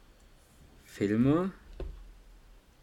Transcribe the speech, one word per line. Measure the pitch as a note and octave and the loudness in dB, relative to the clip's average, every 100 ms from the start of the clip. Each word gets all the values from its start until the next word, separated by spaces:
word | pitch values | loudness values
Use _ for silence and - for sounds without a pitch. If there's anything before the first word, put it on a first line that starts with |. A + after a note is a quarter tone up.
| - - - - - - - - - | -20 -20 -20 -20 -20 -20 -20 -20 -16
Filme. | - G2+ A2 C3 D#3+ F#3+ - - - - - - - - - - - - - | -2 0 2 4 2 0 -6 -16 -12 -12 -12 -18 -20 -20 -20 -20 -20 -20 -20